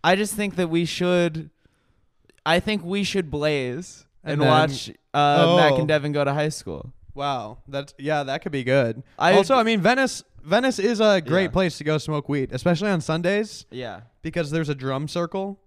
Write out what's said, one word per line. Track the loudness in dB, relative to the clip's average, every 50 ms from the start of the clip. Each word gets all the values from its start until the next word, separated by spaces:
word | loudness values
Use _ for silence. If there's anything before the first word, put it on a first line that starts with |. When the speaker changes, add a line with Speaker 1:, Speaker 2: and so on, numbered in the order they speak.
| 4
Speaker 1:
I | 2 2
just | 2 0 -4 -4
think | -6 -6 -4 -2
that | -4 -2 0
we | 0 -2 -2
should, | -2 -4 -2 0 2 2 2 2 0 -2 -8 -14 -14 _ _ _ _ _ _ _ _ _ _ _ _ _ _ _ _ _ _ _
I | 0 0 2
think | 2 0 -4 -4 -4
we | -4 -4 -2 -2
should | -2 -2 -4 -4 -2
blaze | -4 -2 -2 0 0 0 -2 -4 -6 -8 -12 -14 -20 -20 _ _ _ _ -8
Speaker 2:
And | -6 0
Speaker 1:
and | 2
Speaker 2:
then | 4 4
Speaker 1:
watch, | 6 4 4 2 -2 -6 -10 -12 -16 _ _ _ 0
uh, | 2 2 4 4 6 6 6 6
Mac | 6 6 6 4
Speaker 2:
Oh. |
Speaker 1:
and | 2 2
Devin | 0 0 0 0 -2
go | -2 -2 -2
to | -2 -2
high | -2 -2 -4
school. | -4 -8 -10 -12 -12 -10 -12 -16 -18 -20 -20 -18 -12
Speaker 2:
Wow. | -6 -6 -4 -4 -6 -8 -12 -16 -18 -18
That's, | -10 -10 -10 -10 -10 _ -10
yeah, | -4 -2 -2 -2 -2
that | -4 -6 -6
could | -6 -6
be | -6 -4 0
good. | 2 4 4 4 2 -2 -6 -12 _ _ 2
Speaker 1:
I | 4 6 6
Speaker 2:
Also, | 6 6 6 4
I | 4 4
mean, | 2 2 2
Venice, | 4 2 4 4 0 -2 -2 -8 -14 _ _ -20 -4
Venice | 0 0 2 2 2 0 0
is | 0 0 2 4
a | 4 4 4 2
great | 2 2 2 2 2
Speaker 1:
Yeah. | 2
Speaker 2:
place | 0 0 0 0 -2
to | -4 -2
go | -2 -2 -2
smoke | -2 -4 -6 -4 -4
weed, | -4 -4 -4 -4 -4
especially | -6 -2 0 0 0 2 0 -2
on | -2 -2
Sundays | -2 -2 -4 -2 0 0 0 0 -2 -4 -10 -18 -20 _
Speaker 1:
Yeah. | -12 -12 -10 -10 -12 -14 -18 _ _ _ -12
Speaker 2:
because | -8 -6 -6 -6 -2
there's | -4 -4 -2 -2
a | -6
drum | -6 -4 -6 -4 -4 -6
circle. | -6 -6 -6 -6 -6 -6 -8 -8 -8 -10 _ _